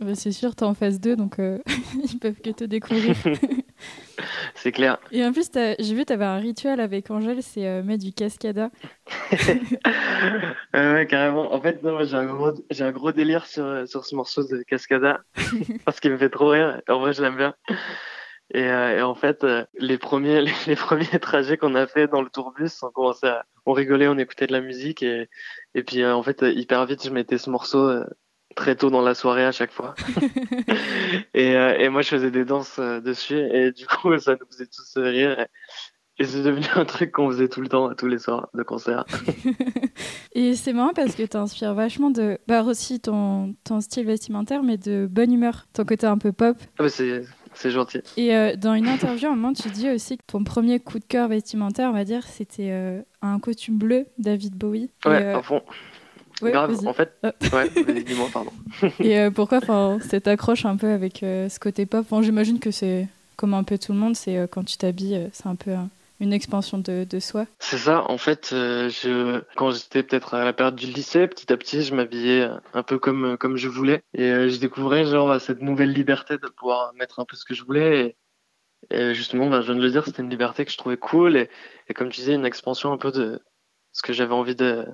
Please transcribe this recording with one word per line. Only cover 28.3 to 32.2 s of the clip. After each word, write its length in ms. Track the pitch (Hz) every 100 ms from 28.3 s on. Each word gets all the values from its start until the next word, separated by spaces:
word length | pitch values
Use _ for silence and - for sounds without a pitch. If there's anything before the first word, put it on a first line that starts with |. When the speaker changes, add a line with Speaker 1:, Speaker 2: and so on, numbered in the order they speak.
| _ _
Speaker 2:
très 220 | - 143 127
tôt 140 | 139
dans 120 | 131
la 120 | 123
soirée 300 | 123 127 123
à 80 | 131
chaque 200 | 127 120
fois. 220 | - 123 -
<laughs> 1400 | - 247 269 262 254 247 233 214 214 196 185 185 -
Et, 220 | - 131 127
euh, 200 | 127 87
et 100 | 135
moi, 140 | 139
je 60 | -
faisais 200 | 143